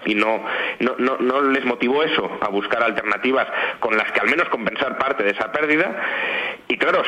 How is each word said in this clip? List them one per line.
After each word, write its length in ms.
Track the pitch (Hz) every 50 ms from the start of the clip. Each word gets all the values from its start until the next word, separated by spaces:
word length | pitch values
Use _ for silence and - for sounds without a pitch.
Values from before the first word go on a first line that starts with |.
| -
y 100 | - 107
no, 280 | 104 107 110 113 - - - - - - - - -
no, 160 | 120 123 - -
no, 200 | 123 131 131 -
no 240 | 120 127 127 139 143
les 200 | 139 135 135 123
motivó 360 | 123 120 117 120 120 135 147
eso 380 | 160 156 156 - 101 90 - -
a 80 | - 104
buscar 320 | 98 101 101 - 120 117
alternativas 640 | 117 113 104 117 107 107 104 101 - 127 131 131 107 - - - - - - -
con 160 | - 113 110
las 160 | 107 104 -
que 100 | - 104
al 60 | 104 123
menos 220 | 139 165 170 -
compensar 480 | - 120 110 110 110 - 143 131 113 -
parte 260 | 135 135 139 - 104
de 100 | 101 98
esa 180 | - 110 107
pérdida. 500 | - 147 156 151 151 156 180 - - - - - - - - - - - - - - - - -
Y 100 | 120 -
claro, 260 | 135 160 180 175 -